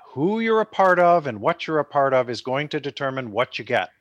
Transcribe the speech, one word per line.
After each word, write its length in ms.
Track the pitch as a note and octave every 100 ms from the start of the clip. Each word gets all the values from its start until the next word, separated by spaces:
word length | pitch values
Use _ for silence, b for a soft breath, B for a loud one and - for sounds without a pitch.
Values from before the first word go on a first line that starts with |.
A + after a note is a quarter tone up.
who 360 | - C3 E3+ A3
you're 200 | A3+ A3
a 60 | G#3+
part 320 | - F#3+ F3+
of 300 | F3 E3+ C#3+
and 120 | G#2+
what 260 | B2+ - -
you're 120 | D#3
a 60 |
part 280 | C#3+ C#3+ C#3
of 160 | C3 B2
is 120 | A2
going 280 | - C3 D3
to 100 | D3+
determine 500 | C#3 - C#3 C3 B2
what 280 | G2+ C3 -
you 60 |
get, 260 | A2 A#2+ F2+ _